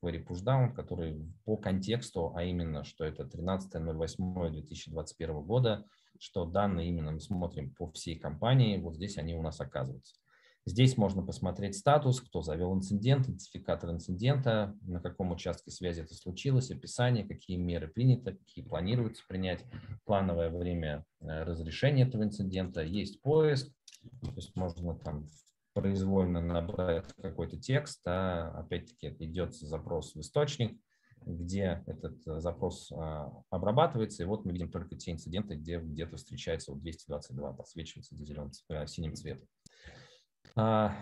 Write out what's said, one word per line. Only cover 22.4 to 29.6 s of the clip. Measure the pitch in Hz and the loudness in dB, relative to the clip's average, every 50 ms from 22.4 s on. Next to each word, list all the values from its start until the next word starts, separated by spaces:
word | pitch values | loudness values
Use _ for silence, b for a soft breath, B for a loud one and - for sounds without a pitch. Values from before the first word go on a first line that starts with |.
| 98 92 92 95 92 87 - 87 | -2 0 0 0 -2 -2 -2 -2
есть | 78 80 92 104 - - - - | -2 0 0 -2 -2 -4 -6 -4
поиск, | - 135 156 156 156 151 143 131 - - - _ _ - - - - - - - | 2 4 6 6 6 6 4 2 0 -4 -12 _ _ -20 -20 -20 -20 -18 -14 -8
то | - - - | -8 -6 -6
есть | 95 - - - | -8 -10 -8 -4
можно | 92 92 87 85 - 87 85 80 | -2 -2 -2 -2 -4 -4 -4 -4
там | - - 80 76 73 73 - - - _ _ _ _ _ _ - | -4 -6 -6 -6 -6 -8 -10 -16 -20 _ _ _ _ _ _ -4
произвольно | 101 98 98 98 95 95 95 98 95 92 90 87 85 | 0 2 2 2 2 2 4 6 6 6 4 4 2
набрать | 85 85 87 85 85 85 - - 90 90 82 82 - - - - | 2 2 2 0 0 0 0 0 2 2 2 2 0 -6 -12 -10
какой-то | - 95 - - 82 - - | -10 -8 -4 -4 -6 -4 -6
текст, | 82 - - 131 147 147 - - - - | -8 -2 2 2 2 0 -2 -10 -6 -2
а | 90 87 92 95 92 90 85 82 82 80 80 | -2 0 2 2 0 0 0 -2 -4 -6 -8
опять-таки | 82 - 90 87 85 - - - - | -8 -6 -6 -6 -6 -8 -16 -10 -10
это | 73 67 - 80 | -10 -8 -8 -8
идет | 80 82 92 87 78 - | -6 -2 -2 -2 -2 -4
запрос | - | -8